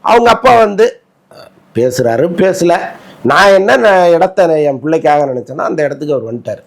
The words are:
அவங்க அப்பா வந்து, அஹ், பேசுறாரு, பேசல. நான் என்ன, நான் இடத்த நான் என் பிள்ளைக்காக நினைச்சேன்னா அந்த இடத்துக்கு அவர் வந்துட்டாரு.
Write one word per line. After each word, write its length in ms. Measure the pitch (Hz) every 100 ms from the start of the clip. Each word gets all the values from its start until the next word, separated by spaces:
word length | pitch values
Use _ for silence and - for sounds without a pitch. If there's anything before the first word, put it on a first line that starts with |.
அவங்க 300 | - 233 233
அப்பா 260 | 220 254 233
வந்து, 460 | 220 196 160 - _ _ _
அஹ், 480 | - - _ _ -
பேசுறாரு, 500 | 127 123 117 113 165 175
பேசல. 420 | 185 180 175 175 - - - -
நான் 260 | 117 151 196
என்ன, 280 | 196 196 262
நான் 320 | 226 190 175
இடத்த 380 | 170 160 - 170
நான் 100 | 160
என் 240 | 147 135
பிள்ளைக்காக 440 | 143 160 156 147
நினைச்சேன்னா 360 | 143 123 113 139
அந்த 240 | 208 170
இடத்துக்கு 300 | 147 139 151
அவர் 200 | 139 113
வந்துட்டாரு. 280 | 117 110 101